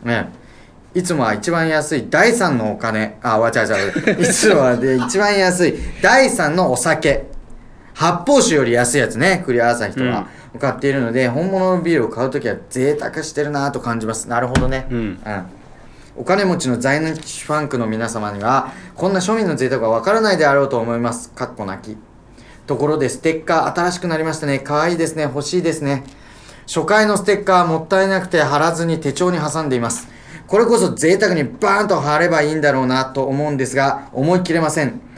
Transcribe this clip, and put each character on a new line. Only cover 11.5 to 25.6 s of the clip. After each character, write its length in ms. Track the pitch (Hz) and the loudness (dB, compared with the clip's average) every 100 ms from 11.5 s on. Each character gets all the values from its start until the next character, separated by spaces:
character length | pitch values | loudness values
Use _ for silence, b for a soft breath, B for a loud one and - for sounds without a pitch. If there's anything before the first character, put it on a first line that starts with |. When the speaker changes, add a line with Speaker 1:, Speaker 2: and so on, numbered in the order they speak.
| 190 185 185 | 0 2 2
Speaker 1:
の 60 | |
ビ 140 | 160 156 | 2 2
ー 20 | |
ル 80 | 110 | 0
を 40 | |
買 160 | - 131 | -2 -2
う 40 | |
と 100 | 143 | -2
き 80 | 117 | -4
は 80 | 98 - | -6 -6
贅 260 | 127 135 147 | -2 0 0
沢 240 | - 160 | -4 -8
し 100 | - | -8
て 100 | - | -4
る 60 | 147 | -4
な 180 | 143 139 | -2 -2
ぁ 40 | |
と 100 | 123 | -4
感 180 | 120 113 | -4 -4
じ 60 | 110 | -4
ま 100 | 110 | -6
す。 140 | - | -4
な 100 | 120 | -2
る 80 | 127 | 0
ほ 60 | |
ど 160 | 127 127 | 0 0
ね。 180 | 131 127 | -2 -4
Speaker 2:
う 60 | 120 | -4
ん。 20 | |
Speaker 1:
う 40 | |
ん。 180 | 110 90 107 101 90 - B B B B B - | -4 -6 -8 -8 -8 -16 B B B B B -8
お 80 | |
金 220 | - 202 190 | -2 0 2
持 120 | 165 | 0
ち 120 | 131 | -2
の 80 | 117 | 0
在 220 | 135 143 | 0 0
日 440 | 160 160 - - | -2 -6 -10 -12
フ 80 | - | -4
ァ 120 | 151 | -4
ン 60 | 147 | -2
ク 100 | 131 | -4
の 80 | 110 | -4
皆 200 | 110 113 | -4 -4
様 240 | 117 104 | -6 -6
に 80 | 101 | -4
は、 320 | 110 135 - B B | 0 0 -2 B B
こ 160 | - 185 | -4 -2
ん 40 | |
な 60 | 185 | -2
庶 140 | 185 | -2
民 140 | 226 190 | -2 0
の 80 | 139 | 0
贅 140 | 127 | -2
沢 120 | 127 | 0
は 80 | 113 | 0
わ 140 | 113 | 0
か 80 | 185 | 2
ら 100 | 220 | 2
な 100 | 220 | 2
い 60 | 175 | 4
で 80 | 151 | 4
あ 80 | |
ろ 120 | 143 135 | 4 2
う 40 | |
と 80 | 123 | 0
思 180 | 113 117 | -2 -2
い 40 | |
ま 120 | 120 | -2
す。 200 | 120 - | -4 -10
か 140 | - 123 | -10 -10
っ 100 | - | -8
こ 100 | 98 | -10
泣 300 | 95 107 110 | -10 -12 -16
き。 20 | - - - B B B - | -18 -20 -20 B B B -6
と 80 | 131 | -2
こ 80 | 147 | 0
ろ 140 | 156 | 0
で、 100 | 131 | -2
ス 80 | - | -2
テ 140 | 160 | -2
ッ 120 | 160 | -2
カ 180 | - 160 | 0 0
ー 140 | 156 - | 0 0
新 160 | 180 | -2
し 40 | 180 | -2
く 80 | 170 | -4
な 80 | 156 | -2
り 80 | |
ま 80 | 160 | -2
し 80 | 156 | -4
た 60 | 147 | -2
ね。 140 | 135 | -4
可 200 | - 147 | -2 0
愛 140 | 170 | 0
い 40 | 170 | 0
で 100 | 160 | -2
す 80 | 156 | -2
ね。 80 | |
欲 180 | 143 139 | -4 -4
し 160 | 143 | -4
い 40 | 180 | -2